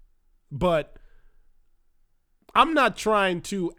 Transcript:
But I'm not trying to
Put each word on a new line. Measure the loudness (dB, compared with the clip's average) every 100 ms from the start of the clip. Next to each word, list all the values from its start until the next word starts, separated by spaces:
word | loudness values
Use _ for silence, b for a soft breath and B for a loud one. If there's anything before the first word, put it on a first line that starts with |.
| -20 _ _ _ _
But | -4 0 0 -2 -14 -20 -20 -20 -20 _ _ _ _ _ _ _ _ _ _ -4
I'm | 2 2
not | 4 0 0
trying | 0 0 0 -2
to | -6 -6 -6